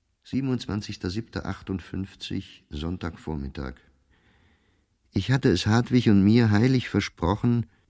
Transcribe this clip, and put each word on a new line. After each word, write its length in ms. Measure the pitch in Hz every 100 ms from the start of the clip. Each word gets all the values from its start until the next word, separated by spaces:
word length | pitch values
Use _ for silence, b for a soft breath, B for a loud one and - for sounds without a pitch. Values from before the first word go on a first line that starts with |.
| _ _
Siebenundzwanzigster 840 | - 127 135 123 - 101 104 104 95
siebter 360 | 98 - - -
achtundfünfzig, 1160 | 98 - 95 - 92 95 - - 98 - - -
Sonntagvormittag. 1040 | 73 80 90 85 - - 78 67 71 65 - _ _ _ _ _ _ _ _ _ _ _ _ _
Ich 200 | 101 92
hatte 180 | 135 127
es 180 | 92 107
Hartwig 420 | 113 120 123 113
und 140 | 101
mir 260 | 98 117 113
heilig 360 | 104 127 131 -
versprochen, 800 | 104 - - 85 104 123 120 113 b